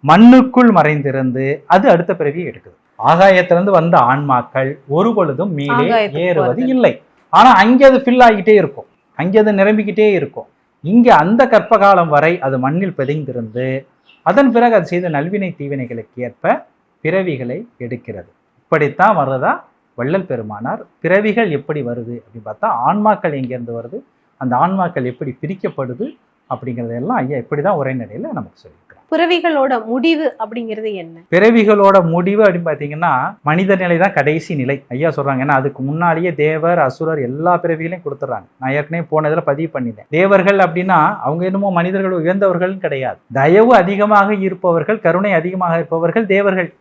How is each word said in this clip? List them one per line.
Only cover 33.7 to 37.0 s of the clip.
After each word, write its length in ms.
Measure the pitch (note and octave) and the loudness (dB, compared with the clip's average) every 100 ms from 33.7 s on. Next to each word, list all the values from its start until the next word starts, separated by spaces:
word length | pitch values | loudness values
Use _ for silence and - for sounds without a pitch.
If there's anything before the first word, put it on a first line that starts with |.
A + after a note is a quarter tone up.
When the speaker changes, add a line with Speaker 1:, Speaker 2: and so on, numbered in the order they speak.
| F#3+ | 0
Speaker 1:
நிலை 140 | F3+ E3+ | 0 0
தான் 160 | F#3+ - | 0 0
கடைசி 360 | C#3 D#3+ D#3+ D#3 | 0 -2 -4 -6
நிலை 160 | B2+ C#3 _ | -4 -6 _
ஐயா 160 | B2 D#3+ C#3 | -4 -4 -2
சொல்றாங்க. 280 | C#3 C3 C#3 | -4 -2 0
ஏன்னா 120 | C3+ | 0
அதுக்கு 220 | C#3+ C#3 | 0 -6
முன்னாடியே 480 | C3+ D#3 F3 D#3+ F3+ D3 | -8 -2 -2 0 -2 -2
தேவர், 400 | D3+ D#3 E3 F3 C#3 | -2 0 0 0 0
அசுரர் 340 | B2+ | -2